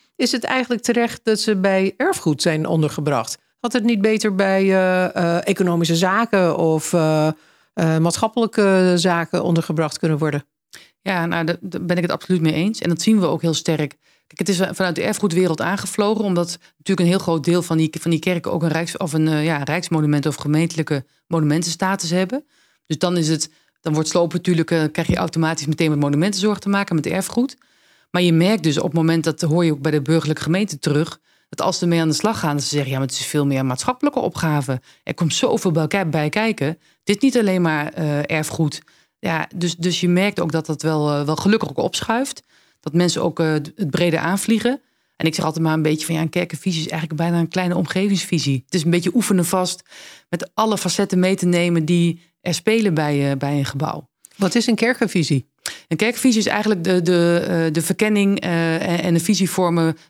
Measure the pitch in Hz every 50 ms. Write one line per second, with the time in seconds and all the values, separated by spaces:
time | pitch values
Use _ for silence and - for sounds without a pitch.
0 | _ _ _ - 262 240 - 247 - - - 262 254 - 247 220 - - 233 233
1 | 233 226 - - - 226 214 208 - - 214 190 185 196 190 190 190 196 - -
2 | 262 370 370 - - 165 147 135 - 180 156 156 156 - 175 160 151 147 - -
3 | 147 147 143 120 113 - - - _ _ _ _ - 240 - 247 208 240 233 202
4 | 196 220 220 214 220 214 196 185 196 196 190 190 190 196 190 190 185 185 185 185
5 | 185 - - - 175 170 170 175 - - 196 - 190 180 170 170 170 156 165 165
6 | 185 185 190 214 233 226 - 196 180 170 - - 165 160 160 156 151 - - 175
7 | 160 156 156 156 151 156 156 - _ _ _ _ _ _ - - 175 160 160 160
8 | 160 170 165 - - 220 - 247 226 214 - - 208 196 190 185 185 180 180 175
9 | 165 190 175 170 165 - - 175 - 180 170 165 165 - 160 151 160 151 - -
10 | - 165 156 143 160 156 143 143 - _ _ _ _ _ - - - _ _ _
11 | - 190 190 175 165 170 170 170 165 160 165 170 - 190 170 - 180 170 175 175
12 | 170 175 - - - - 185 175 160 160 156 151 170 208 220 - - 175 170 165
13 | - - 220 214 180 151 156 156 - 170 156 - - - 160 147 151 139 - _
14 | _ _ _ _ _ _ - - 185 202 196 170 190 - - - 190 180 160 165
15 | - - 214 - - 202 160 175 185 175 165 - 113 165 190 202 - 185 - -
16 | 208 202 220 214 214 202 185 170 175 170 - - _ - _ _ - - 190 175
17 | 175 170 180 190 - - 165 160 135 170 170 180 170 - 165 160 160 156 - 160
18 | - 170 165 156 - 185 180 170 - - - - 151 165 151 160 170 170 - -
19 | 196 160 143 156 156 156 156 151 151 165 165 143 139 131 151 180 170 - 170 160
20 | 151 147 147 147 139 156 139 - - 147 151 156 165 170 170 160 156 - 156 139
21 | 127 _ _ _ _ - 170 165 156 147 147 165 151 165 165 - 196 185 196 196
22 | - 165 175 180 190 185 240 285 302 _ _ _ _ _ _ _ _ - 160 147
23 | - 180 180 175 160 151 160 156 - - _ _ _ _ _ _ - 165 151 156
24 | 160 156 - 180 175 165 - 175 - 180 180 165 165 160 175 165 156 151 151 -
25 | 165 - 185 - - 165 - 165 160 160 165 - - 139 156 - 170 156 151 147
26 | 147 143 143 147 170 208 202 190 190 214 208 196 - 202 202 196 202 - 175 156
27 | 143 - 165 185 196 - - 240 247 277 - - _ _ _ _ _ _ _ _
28 | _ _ - 180 180 175 165 160 170 190 220 208 156 165 139 156 - 175 139 170
29 | 160 165 165 165 156 165 151 - - 156 151 175 175 165 151 139 135 156 147 151
30 | 135 127 160 165 147 147 156 - - 151 165 190 214 196 - 143 - - 143 147
31 | 165 - - - _ _ _ _ _ _ - - - - 175 - 180 175 170 165
32 | 165 160 151 - - 208 226 - - 156 147 147 135 - - 147 139 127 135 131
33 | 135 135 - - - - - 151 143 139 139 131 131 131 127 123 - - 254 -
34 | - 285 - 262 - - - - - 160 151 147 135 127 131 127 - _ - _
35 | - - - - 175 156 - - - 240 - 226 - 190 156 165 156 147 - 202
36 | 190 160 151 160 151 151 - 208 220 226 214 - 139 143 165 - _ _ _ _
37 | _ - 208 208 - 269 233 247 220 196 185 185 175 165 156 151 147 156 - -
38 | 165 151 147 143 147 - - 156 151 - - - 160 147 - - - _ _ _
39 | _ _ _ _ - - 165 160 - - - 180 170 175 160 175 170 180 170 170
40 | 180 175 175 180 196 208 202 - 170 165 156 160 156 - 156 131 - 156 156 151
41 | 147 147 147 143 147 143 160 156 - 190 214 220 - 143 135 - - - - -
42 | - - 220 233 269 277 - - - _ _ _ _ _ _ _ - 156 143 170
43 | 180 175 170 - - 165 151 - 165 160 156 151 143 151 - - 208 143 131 -
44 | 170 175 165 165 - 165 185 196 - - 226 214 - 240 262 285 _ _ _ _
45 | _ _ _ - - 160 160 - 160 156 156 165 160 160 156 160 156 156 151 151
46 | - - 165 156 160 156 - 175 175 170 - 143 - 190 175 160 156 - - 160
47 | 156 156 156 147 165 170 175 170 165 165 - 185 185 180 180 185 185 - - 185
48 | 196 208 196 175 - - - 160 123 139 139 127 - - - 180 147 170 170 175
49 | 170 180 - 247 196 - 208 180 170 170 - 185 185 175 - - - _ - -
50 | - - - - _ _ - 165 - - _ - 214 226 208 190 - 180 - -
51 | 202 190 - 180 180 185 190 190 175 175 175 170 175 175 175 165 156 151 175 175
52 | 170 170 165 170 _ _ _ _ - - 165 - - - 220 226 220 202 160 151
53 | 151 147 147 143 139 139 139 135 139 139 147 143 135 - - 135 151 151 - 156
54 | - _ _ _ _ - _ - 202 180 - 240 220 - 226 - 220 - 156 -
55 | 233 208 - 185 156 - 151 131 - _ _ _ - - - - - - 165 156
56 | 214 226 240 - - 262 233 220 196 - - 208 214 214 214 180 165 185 185 180
57 | 170 170 180 175 170 170 170 175 - - 185 165 165 165 156 165 156 - 180 -
58 | 220 214 214 208 202 196 202 202 - 180 170 165 165 165 160 165 - - 170 170
59 | - 185 170 170 165 - 208 175 196 165 - - 185 175 170 170 165 165 160 -
60 | - _